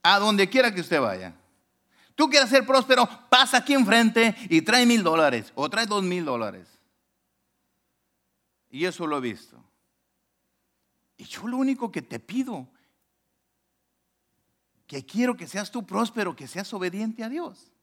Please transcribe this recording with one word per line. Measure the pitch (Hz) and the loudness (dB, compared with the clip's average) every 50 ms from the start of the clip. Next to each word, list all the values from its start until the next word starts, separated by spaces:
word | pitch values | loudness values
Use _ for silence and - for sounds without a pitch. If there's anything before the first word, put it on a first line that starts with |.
| - | 4
A | 170 202 202 | 4 4 4
donde | 202 220 214 196 196 185 | 4 2 4 2 2 2
quiera | - 262 247 233 202 | 2 2 2 2 0
que | 185 | -4
usted | 160 - 175 147 | -4 -2 0 0
vaya. | 127 107 95 92 92 90 82 _ _ _ _ _ _ _ _ _ _ _ _ _ _ _ _ | 0 0 -4 -6 -10 -14 -16 _ _ _ _ _ _ _ _ _ _ _ _ _ _ _ _
Tú | - 311 285 | 0 0 4
quieres | 269 294 269 214 | 4 4 4 6
ser | 262 269 226 | 2 2 4
próspero, | 247 262 269 233 - 254 247 240 - - - - _ | 4 2 2 4 4 4 4 4 0 -2 -20 0 _
pasa | - 254 269 - - | 4 4 4 4 2
aquí | 247 - - 277 | 0 2 2 2
enfrente | 269 247 190 220 233 233 220 226 226 226 226 208 - 226 185 | 2 4 4 4 4 4 4 2 2 2 2 0 -4 -4 0
y | 165 160 | 0 2
trae | 160 190 226 247 247 | 2 2 2 4 4
mil | 240 240 226 185 | 4 4 4 2
dólares | 165 160 165 156 143 123 113 107 - _ | 2 2 4 2 2 2 -2 -6 -8 _
o | - 139 151 | -6 -6 -4
trae | 196 220 226 | -2 -4 -4
dos | 202 208 202 190 | -2 -2 -2 -2
mil | 180 180 180 170 | -2 -4 -4 -4
dólares. | 143 127 117 113 101 92 95 87 _ _ _ _ _ _ _ _ _ _ _ _ _ _ _ _ _ _ _ _ _ _ _ _ _ _ _ _ _ _ _ _ _ _ _ _ _ _ _ _ _ | -6 -4 -4 -6 -8 -10 -14 -20 _ _ _ _ _ _ _ _ _ _ _ _ _ _ _ _ _ _ _ _ _ _ _ _ _ _ _ _ _ _ _ _ _ _ _ _ _ _ _ _ _
Y | - 135 170 | -8 -4 -4
eso | 185 - - 170 | -4 -4 -6 -6
lo | 151 151 | -4 -4
he | 139 | -4
visto. | 127 120 101 - - _ _ - 117 _ _ _ _ _ _ _ _ _ _ _ _ _ _ _ _ _ _ _ _ _ _ _ _ _ _ _ _ _ _ | -4 -6 -8 -10 -18 _ _ -20 _ _ _ _ _ _ _ _ _ _ _ _ _ _ _ _ _ _ _ _ _ _ _ _ _ _ _ _ _ _ _
Y | _ - | _ -20
yo | - - - 190 | -18 -16 -12 -10
lo | 233 247 | -8 -4
único | 254 269 269 269 269 247 214 | -2 0 -2 -2 -2 -4 -8
que | - 165 | -8 -10
te | 127 _ 160 123 | -10 _ -14 -14
pido, | _ - 196 254 262 254 220 147 131 _ _ _ _ _ _ _ _ _ _ _ _ _ _ _ _ _ _ _ _ _ _ _ _ _ _ _ _ _ _ _ _ _ _ _ _ _ _ _ _ _ _ _ _ | _ -8 -6 -6 -6 -6 -8 -12 -14 _ _ _ _ _ _ _ _ _ _ _ _ _ _ _ _ _ _ _ _ _ _ _ _ _ _ _ _ _ _ _ _ _ _ _ _ _ _ _ _ _ _ _ _
que | _ 147 135 131 | _ -14 -14 -14
quiero | - - 214 247 247 233 | -8 -4 -2 -2 -2 -2
que | 175 175 | -6 -12
seas | 131 - 196 208 - | -10 -10 -10 -10 -8
tú | - 240 202 | -10 -12 -10
próspero, | - 185 208 233 220 - 226 202 180 139 | -6 -4 -4 -4 -2 -4 -6 -6 -6 -6
que | - 139 | -10 -16
seas | 127 - 180 202 - 226 | -14 -12 -12 -12 -10 -8
obediente | 196 185 180 175 202 220 220 220 240 226 | -6 -6 -6 -6 -6 -6 -8 -8 -10 -12
a | 226 | -10
Dios. | 269 330 349 - 190 _ _ _ _ _ | -10 -10 -12 -12 -16 _ _ _ _ _